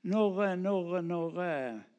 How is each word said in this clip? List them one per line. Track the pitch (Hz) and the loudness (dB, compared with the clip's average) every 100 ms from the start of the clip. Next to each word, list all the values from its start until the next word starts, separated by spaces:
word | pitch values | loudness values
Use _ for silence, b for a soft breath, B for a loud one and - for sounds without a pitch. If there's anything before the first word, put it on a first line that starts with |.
| 185 | 0
Når, | 208 208 185 | 2 4 4
eh, | 202 180 | 0 2
når, | 190 196 175 180 170 | 0 0 0 -2 -2
når, | 175 165 170 | -2 -2 -2
eh, | 180 147 131 110 98 | -2 -2 -4 -6 -14